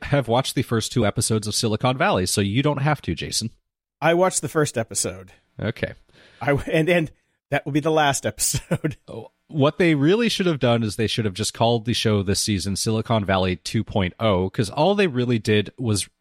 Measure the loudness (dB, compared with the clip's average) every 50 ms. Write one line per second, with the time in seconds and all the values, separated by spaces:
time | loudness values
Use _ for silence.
0 | -2 0 0 0 2 2 0 0 0 -2 -2 -4 -2 0 -2 -2 -2 0 0 2
1 | 2 2 0 0 -2 0 0 -2 -2 -2 -4 -2 0 0 0 0 0 0 0 2
2 | 0 2 2 2 0 0 0 0 0 2 2 2 0 0 0 0 0 0 -2 -2
3 | -2 -6 -6 -4 -6 -6 -6 -6 -6 -6 -10 _ _ _ _ _ _ _ _ -2
4 | 2 2 4 4 4 2 2 -2 -6 -2 0 0 0 2 0 -4 -4 -4 -4 -4
5 | -4 -4 -6 -8 -16 -20 -20 _ _ _ _ -8 -6 -6 -4 -4 -6 -8 -8 _
6 | _ _ _ -20 -20 -20 _ -6 -2 0 0 0 -2 -2 0 0 2 2 2 2
7 | 0 -2 -8 _ _ _ _ _ _ -6 -6 -4 -4 -2 -2 0 0 2 2 2
8 | 2 2 2 0 -2 -4 -4 -2 -4 -2 -2 -4 -2 -2 -4 -2 -2 -4 -6 _
9 | _ -16 -14 -14 -14 -16 _ _ _ -8 -2 2 2 2 2 2 2 2 4 4
10 | 4 4 4 4 2 0 0 0 0 0 0 2 2 2 2 2 0 -2 -2 -2
11 | -2 -2 0 -2 -2 -2 -2 -2 -4 -4 0 0 2 2 2 0 0 -2 -2 0
12 | 2 2 2 2 2 0 0 0 0 0 -2 -2 -2 -4 -4 -2 -2 -2 -2 -2
13 | 0 0 0 0 2 2 2 2 2 0 -2 -4 -6 -4 -4 -4 -4 -2 0 0
14 | 0 0 -2 -2 0 2 2 2 0 -2 -2 -2 -4 -2 0 0 2 2 2 2
15 | 0 0 0 -2 0 0 0 0 2 2 2 2 0 -2 _ -6 -2 -2 0 -2
16 | -2 -6 _ -14